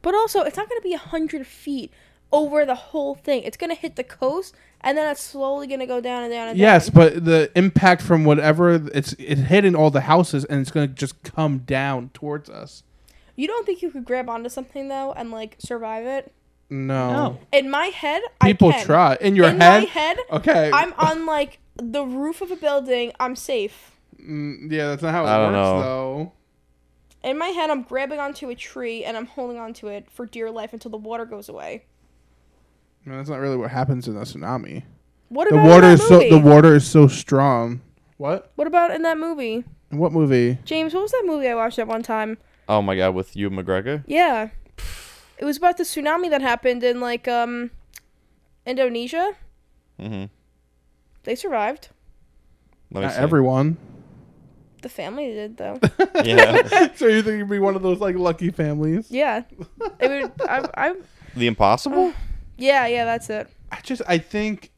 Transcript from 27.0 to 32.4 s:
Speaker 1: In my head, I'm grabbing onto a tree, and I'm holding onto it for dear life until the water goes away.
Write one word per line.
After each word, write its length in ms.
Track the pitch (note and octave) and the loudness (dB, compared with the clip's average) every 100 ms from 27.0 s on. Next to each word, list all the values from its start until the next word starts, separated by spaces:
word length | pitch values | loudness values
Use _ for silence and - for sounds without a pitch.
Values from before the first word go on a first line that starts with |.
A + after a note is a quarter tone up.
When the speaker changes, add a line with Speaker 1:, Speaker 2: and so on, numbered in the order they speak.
| _ _ | _ _
Speaker 1:
In 160 | B3+ C#4+ | -10 -6
my 80 | E4+ | -6
head, 220 | F4 D#4 | -4 -4
I'm 120 | C#4+ | -6
grabbing 360 | B3 B3+ C4+ D4 | -6 -8 -8 -8
onto 320 | C#4+ C#4+ C4 | -10 -10 -14
a 40 | B3 | -14
tree, 480 | - C4 A#3+ A3+ | -16 -12 -12 -10
and 120 | - A3+ | -10 -12
I'm 100 | A#3+ | -12
holding 320 | - B3 A#3+ | -12 -12 -12
onto 280 | A3+ A#3 G#3 | -16 -16 -16
it 240 | G3+ - | -16 -18
for 160 | - A#3+ | -18 -16
dear 240 | A#3 A3+ | -12 -12
life 220 | A3+ A3 | -10 -14
until 160 | A#3 A#3+ | -16 -16
the 60 | A3 | -16
water 260 | G#3+ A#3 | -12 -12
goes 240 | A#3 G#3 G#3 | -12 -16 -16
away. 360 | - D2+ A3+ _ _ _ _ _ _ | -16 -14 -16 _ _ _ _ _ _